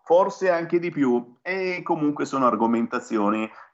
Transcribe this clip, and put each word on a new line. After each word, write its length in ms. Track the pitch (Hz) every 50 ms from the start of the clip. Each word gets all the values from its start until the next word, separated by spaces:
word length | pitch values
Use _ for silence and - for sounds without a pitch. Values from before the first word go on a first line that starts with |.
| _
forse 460 | - 165 180 196 - 175 - 185 185
anche 280 | 175 170 170 160 170 175
di 120 | 170 175
più, 460 | 135 147 139 127 120 120 120 - - _ _
e 400 | 175 185 190 185 185 180 180 170
comunque 400 | - 175 160 151 147 147 147 143
sono 220 | 135 135 135 131
argomentazioni 1040 | 123 113 104 113 117 117 113 117 110 - 120 117 - 113 110 104 101 107 107 110 110 - - - -